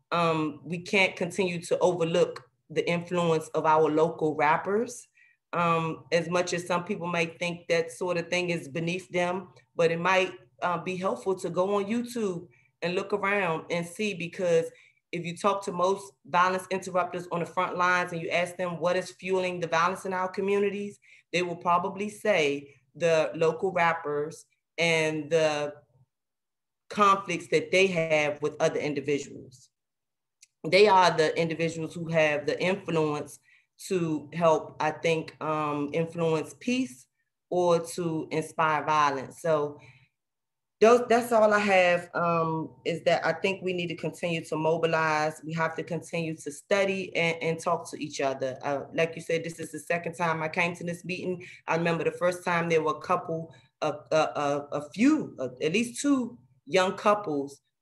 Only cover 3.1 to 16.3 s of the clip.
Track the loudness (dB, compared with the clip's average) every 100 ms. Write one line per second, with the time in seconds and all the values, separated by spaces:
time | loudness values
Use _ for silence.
3.1 | 0 2 0 -2 0 4 4 4 4 2
4.1 | 2 -2 2 2 2 0 -2 -2 -8 -18
5.1 | _ _ _ _ -2 2 2 -2 -6 -2
6.1 | -2 0 -2 0 -4 -2 -2 -2 -6 -4
7.1 | -2 -4 -4 -6 -4 0 0 0 -6 -4
8.1 | -4 -2 -2 0 -4 -6 -6 -4 -4 -4
9.1 | -2 0 -2 -8 -18 _ 0 2 2 2
10.1 | 2 2 -4 -20 -4 -2 -2 -4 -4 -2
11.1 | -2 -2 -2 -2 -2 0 0 0 -2 -4
12.1 | -4 -4 -4 -10 _ _ _ -4 -4 -2
13.1 | -2 0 0 0 -2 -2 -4 -4 -4 -4
14.1 | -4 -8 -4 2 2 2 -6 _ _ _
15.1 | -8 -6 -2 0 0 -4 0 0 0 -6
16.1 | -20 -2